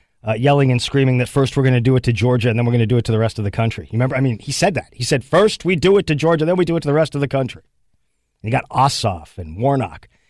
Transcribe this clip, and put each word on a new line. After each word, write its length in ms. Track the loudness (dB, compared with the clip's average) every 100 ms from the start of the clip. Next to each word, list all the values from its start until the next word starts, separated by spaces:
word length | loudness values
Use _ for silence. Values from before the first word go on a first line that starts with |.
| _ _ -6
uh, 60 |
yelling 360 | 0 2 4 4
and 120 | 2
screaming 360 | 0 0 2 2
that 100 | 0
first 260 | 0 0 2
we're 80 |
gonna 160 | 2 2
do 160 | 2 2
it 80 |
to 80 | 0
Georgia 380 | 0 2 2 0
and 100 | 0
then 60 | 0
we're 80 |
gonna 120 | 0 2
do 120 | 0
it 80 | 0
to 60 |
the 60 | 0
rest 180 | 0 -2
of 80 | -6
the 60 |
country. 340 | -2 -4 -4 -6
You 80 |
remember? 240 | -2 -2 0
I 20 |
mean, 180 | -2 -2
he 120 | -8
said 220 | -2 -2
that. 160 | -2 -8
He 100 | -10
said, 220 | -2 -2
"First 400 | 2 2 2 0
we 140 | -2 0
do 200 | 2 2
it 100 | 2
to 80 | 0
Georgia, 280 | 0 2
then 140 | 0 0
we 80 | 0
do 100 | -2
it 60 |
to 80 | 0
the 40 |
rest 220 | 0 0 -2
of 60 |
the 60 | -2
country." 320 | -2 -4 -8 _ _ _ _ _ _ _ _
And 80 | -4
he 20 |
got 160 | -4 -2
Ossoff 680 | 0 2 2 -4 -4 -10 -14
and 240 | -12 -2
Warnock 480 | 0 0 -2 -10 -20 _